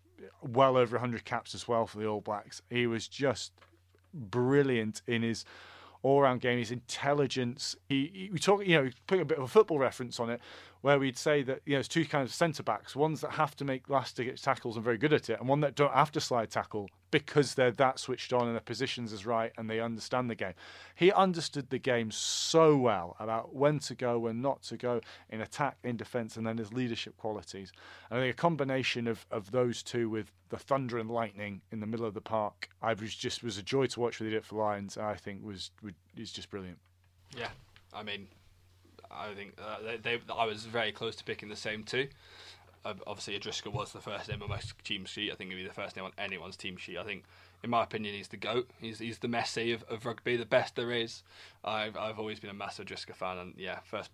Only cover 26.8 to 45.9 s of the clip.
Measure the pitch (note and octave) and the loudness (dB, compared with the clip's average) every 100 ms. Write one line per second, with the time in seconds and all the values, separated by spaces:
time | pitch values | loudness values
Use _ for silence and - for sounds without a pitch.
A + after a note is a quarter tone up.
26.8 | B2+ A2 - - A2 G#2 F2+ G2 F#2+ - | -2 -2 -6 -6 -6 -6 -8 -12 -14 -16
27.8 | - - - A#2+ C3 A#2+ E3+ D#3 C3+ C3+ | -20 -18 -6 -2 0 2 2 2 2 0
28.8 | B2 B2 A#2 A2 - A2+ G2 B2 B2 A2+ | 0 0 -2 -4 -4 -6 -2 2 2 0
29.8 | - B2 A#2 A2 G#2 _ - G#2 - C3+ | -4 -2 0 -2 -6 _ -12 -8 0 0
30.8 | B2+ A#2+ A2 A#2 A2+ G2+ G#2 G2 - A2+ | 0 -4 -2 -2 -2 -4 -8 -8 -10 -8
31.8 | G#2+ A2+ A2+ G#2 - A2 G#2 - - - | -4 -4 -4 -6 -4 -2 -2 -4 -16 -4
32.8 | A2+ A2 A2 - B2 - A#2+ G2 F#2+ C3+ | -2 0 -2 -6 -6 -4 -6 -8 -2 0
33.8 | B2+ - A#2+ - A2 A2 - G#2+ G#2+ G2+ | 2 0 -2 -2 -2 -2 -2 -2 0 0
34.8 | G2 A2 G#2+ F#2+ - G2 G#2+ F#2+ - _ | -6 -6 -6 -6 -8 -10 -10 -10 -12 _
35.8 | G#2 E2 _ - A2 - - G#2 F#2 F2 | -14 -16 _ -14 -12 -12 -10 -10 -10 -14
36.8 | _ _ _ _ - A#2+ A2+ - - - | _ _ _ _ -16 -10 -10 -10 -20 -20
37.8 | - - G#2+ G2+ F#2+ - - - _ _ | -18 -12 -8 -8 -10 -20 -20 -20 _ _
38.8 | - - - - G#2+ G2+ G2+ - G#2+ G#2 | -20 -20 -16 -10 -10 -10 -14 -12 -10 -8
39.8 | A2 A2+ A2+ A#2 - G2 A2+ G#2+ A2+ A#2 | -8 -6 -2 -4 -2 -2 0 -2 -4 -2
40.8 | A2 - A#2 G#2 - G#2+ G#2 G#2 A2 G#2+ | 0 -2 -6 -6 -8 -8 -10 -8 -6 -6
41.8 | G#2+ B2 C#3+ - - - - - - - | -4 -2 -2 -6 -20 -20 -20 -20 -20 -14
42.8 | G#2 G2 - G2+ - G2+ G#2+ - A2 G#2 | -10 -10 -10 -10 -6 -6 -6 -8 -6 -6
43.8 | G2+ G#2 A2 G2+ G2+ G2+ G2+ G2+ - - | -6 -10 -8 -8 -6 -8 -6 -8 -8 -10
44.8 | - G#2 F#2 - G#2 - F#2+ F#2 F#2 - | -8 -6 -6 -6 -6 -6 -10 -10 -10 -8
45.8 | F#2+ | -10